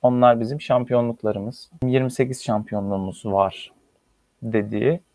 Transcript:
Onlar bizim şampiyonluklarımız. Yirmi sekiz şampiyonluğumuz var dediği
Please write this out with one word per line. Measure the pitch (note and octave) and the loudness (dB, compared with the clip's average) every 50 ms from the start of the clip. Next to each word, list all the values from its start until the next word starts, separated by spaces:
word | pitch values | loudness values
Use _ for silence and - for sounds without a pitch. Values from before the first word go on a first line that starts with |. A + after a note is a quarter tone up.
Onlar | - B2 B2 B2 B2 B2 A#2+ A2+ | 4 2 4 6 6 6 6 4
bizim | A2+ A2+ C#3 D3+ | 0 -6 -6 -8
şampiyonluklarımız. | - - C3 B2 B2 B2+ B2 A#2+ A#2+ A#2 A#2 - - G#2+ G#2 G2+ G2 A2+ B2 - - _ _ E3 - | -2 0 0 0 0 0 0 0 0 0 -4 -4 -4 -4 -2 -2 -6 -8 -10 -12 -20 _ _ -4 -2
Yirmi | B2+ B2+ C3 C3 B2+ | 0 0 0 0 -2
sekiz | B2+ - C3 B2+ B2+ - - | 0 -2 -2 -2 -2 -8 -4
şampiyonluğumuz | - A2+ G#2+ G#2+ - G#2+ G#2 G2 G2 G2+ F#2+ F#2+ F#2+ F2+ - - | -2 -2 -2 -2 -4 -6 -6 -4 -4 -4 -4 -4 -6 -8 -8 -6
var | G#2+ G2 G2 G2 F#2+ - - - - _ _ _ _ _ _ _ _ _ _ _ _ _ _ | -2 2 2 2 2 0 -8 -18 -18 _ _ _ _ _ _ _ _ _ _ _ _ _ _
dediği | - A2+ A2 A2 G2+ G#2 G#2+ G#2 A2 C3 E3 F3+ _ _ | -10 -2 0 0 0 0 -4 0 0 0 0 0 _ _